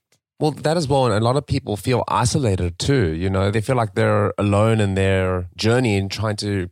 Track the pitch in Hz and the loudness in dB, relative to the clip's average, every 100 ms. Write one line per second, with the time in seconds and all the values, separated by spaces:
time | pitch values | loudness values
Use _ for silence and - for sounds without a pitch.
0 | _ _ _ - 147 131 151 170 135 139 | _ _ _ -4 -4 -2 -2 -2 0 2
1 | 123 104 117 147 - 139 - 104 127 120 | 2 2 0 0 -2 -4 -4 -4 -2 -2
2 | - 98 120 156 117 90 87 - - 139 | 0 0 0 0 0 0 -2 -4 0 2
3 | 85 82 95 95 95 113 104 127 107 113 | 0 0 -2 0 0 0 0 0 0 0
4 | 107 104 98 - 104 101 110 110 98 95 | 0 2 0 0 2 4 4 2 2 2
5 | 95 95 92 92 90 - 110 123 120 98 | 2 2 0 -2 -6 -2 2 2 2 0
6 | 95 - 110 104 104 98 90 | -2 -4 -4 -4 -4 -4 -6